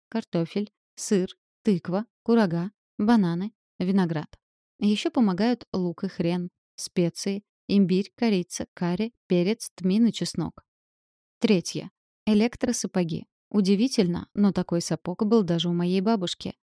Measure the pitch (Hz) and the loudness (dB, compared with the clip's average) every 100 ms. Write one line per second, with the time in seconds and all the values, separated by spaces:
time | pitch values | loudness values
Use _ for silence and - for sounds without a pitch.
0 | _ 226 - 170 165 208 208 _ _ - | _ -8 -4 -4 -2 -4 -6 _ _ -14
1 | - 202 185 - _ _ - 180 - 185 | -2 0 0 -6 _ _ 0 0 0 -6
2 | 233 _ - 233 202 170 185 - _ - | -6 _ 0 2 2 0 -6 -10 _ -2
3 | 208 240 180 170 208 - _ - 185 196 | 2 4 4 0 -6 -10 _ -6 0 2
4 | 175 160 - - _ _ _ _ 208 214 | 2 -2 -8 -14 _ _ _ _ 0 0
5 | 339 285 214 175 226 240 - 185 180 165 | 0 2 2 2 0 -2 -4 -4 -4 -4
6 | 190 - 170 180 175 - _ - - - | -8 -4 -2 -2 -6 -12 _ -16 -6 -2
7 | 170 - 202 196 - _ - 202 185 185 | -2 -2 -6 -6 -10 _ 0 2 4 2
8 | 202 _ 233 190 175 - 262 - 175 180 | 0 _ 0 0 -2 -8 -12 -6 -4 -2
9 | 226 - - 175 175 226 - - 185 202 | -6 -10 -2 0 2 -2 -8 -6 0 2
10 | 233 - 170 - 160 - _ _ _ _ | 2 0 -4 -6 -6 -8 _ _ _ _
11 | _ _ _ _ 220 190 - - - - | _ _ _ _ 2 2 0 -8 -12 -16
12 | _ _ - 208 233 - - 233 190 185 | _ _ 0 2 2 0 -4 -2 -4 -2
13 | 165 165 - _ _ 208 190 196 262 - | -2 -4 -10 _ _ 0 2 2 2 2
14 | 175 175 - 202 202 - 180 170 - 160 | 0 -2 -6 0 0 0 -2 -4 -4 -6
15 | - 185 214 226 175 170 175 175 175 190 | -6 -4 2 2 2 0 0 0 0 0
16 | 190 226 175 - - - | 0 0 -2 -8 -10 -14